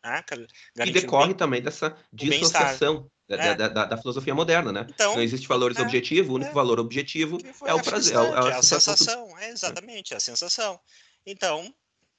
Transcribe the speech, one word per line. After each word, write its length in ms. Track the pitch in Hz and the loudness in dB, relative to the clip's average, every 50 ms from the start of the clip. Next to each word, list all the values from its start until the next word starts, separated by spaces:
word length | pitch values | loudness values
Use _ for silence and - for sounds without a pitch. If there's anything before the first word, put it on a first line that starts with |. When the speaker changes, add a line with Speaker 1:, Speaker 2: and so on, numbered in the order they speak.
| - | -10
Speaker 1:
né? 200 | 143 127 156 - | -8 -6 -6 -6
Ca-, 140 | - 151 | -8 -12
Speaker 2:
E 100 | 120 117 - - - - - - | -12 -12 -14 -20 -20 -20 -14 -8
Speaker 1:
garantir 220 | 120 120 185 165 180 | -4 -2 0 2 2
o 20 | |
Speaker 2:
decorre 280 | 170 123 127 135 143 180 | 2 4 4 4 4 4
Speaker 1:
bem, 80 | 190 | 2
Speaker 2:
também 260 | 185 175 147 127 120 120 | 0 0 0 0 0 -2
dessa 340 | 147 151 - - 156 156 - _ _ - | -4 -6 -4 -4 -6 -6 -8 _ _ -12
Speaker 1:
o 40 | |
bem-estar. 460 | 110 123 147 147 143 165 165 165 165 147 | -6 -2 0 0 2 2 2 4 4 4
Speaker 2:
dissociação 480 | 139 135 131 147 143 156 147 131 - _ _ _ - | 2 2 2 2 0 0 0 -6 -14 _ _ _ -6
da, 80 | 101 | -4
Speaker 1:
É. 180 | 98 160 170 - | 0 0 0 0
Speaker 2:
da, 140 | - 110 107 | 2 0 0
da, 160 | 110 110 104 | 0 0 0
da 100 | 95 113 | 0 -2
filosofia 380 | 113 - 127 120 135 135 143 135 | -6 -6 -6 -6 -6 -4 -2 0
moderna, 360 | 147 165 165 165 170 165 117 98 | 0 2 2 2 2 2 0 -4
né? 140 | 101 113 113 | -6 -8 -6
Speaker 1:
Então, 240 | - - 220 202 208 | -2 0 0 2 2
Speaker 2:
Não 80 | 117 117 | 2 0
existe 260 | 117 123 131 131 - | 0 -2 -2 -2 0
valores 300 | 135 123 123 123 123 - | 2 2 2 2 0 0
Speaker 1:
é, 40 | 127 | 0
Speaker 2:
objetivos, 480 | 123 123 123 120 - 156 175 190 147 | 0 0 0 0 0 2 2 2 2
o 40 | 131 | 0
único 160 | 131 135 - | -4 -4 -2
Speaker 1:
é. 40 | 196 | 0
Speaker 2:
valor 240 | 143 139 120 117 113 | 2 2 2 2 0
objetivo 600 | 117 117 120 139 143 139 - 156 156 151 170 180 | 0 -2 -4 -6 -6 -4 -4 -4 -4 -4 -4 -8
Speaker 1:
Que 140 | - 262 - | -10 -12 -16
foi 160 | - 285 269 | -8 -2 0
Speaker 2:
é 40 | 160 | 0
Speaker 1:
a 40 | |
Speaker 2:
o 60 | 160 - | 0 0
prazer, 320 | - - 214 - - - | 0 -2 0 2 2 4
é 40 | 120 | 4
o, 40 | 117 | 4
Speaker 1:
felicidade, 220 | 113 107 127 127 | 4 4 2 2
Speaker 2:
é 40 | 131 | 2
a 40 | 127 | 2
Speaker 1:
é 40 | 127 | 4
a 40 | 123 | 4
Speaker 2:
sensação 340 | - - 113 - - 202 | 4 4 4 4 4 4
Speaker 1:
sensação, 420 | 196 - - 226 247 240 202 170 170 | 4 2 2 0 -4 -8 -14 -14 -12
é, 100 | 202 226 | -12 -12
exatamente, 640 | 240 226 - 175 - 175 180 233 233 208 185 - 135 | -8 -6 -6 -6 -6 -8 -12 -14 -14 -14 -12 -10 -6
é 40 | 104 | -6
a 20 | |
sensação. 600 | - - 120 - 170 175 - - 226 208 185 - _ _ _ _ _ _ _ _ - | -6 -4 -4 -4 -4 -2 -2 -2 -2 -4 -6 -8 _ _ _ _ _ _ _ _ -18
Então, 500 | 196 196 190 208 180 151 156 175 214 277 _ _ _ _ _ _ _ _ | -16 -10 -4 -2 -2 -2 -2 -6 -10 -16 _ _ _ _ _ _ _ _